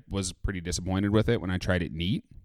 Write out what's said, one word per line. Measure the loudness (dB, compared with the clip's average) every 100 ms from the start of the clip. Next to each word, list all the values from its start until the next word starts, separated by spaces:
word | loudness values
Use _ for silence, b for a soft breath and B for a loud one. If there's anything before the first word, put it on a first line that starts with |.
| -4
was | -4 -4
pretty | -4 -4 -4
disappointed | -4 -4 0 2 4
with | 4 4
it | 0
when | 0
I | 0
tried | 2 2
it | 0
neat, | -2 -2 -2 -4 -18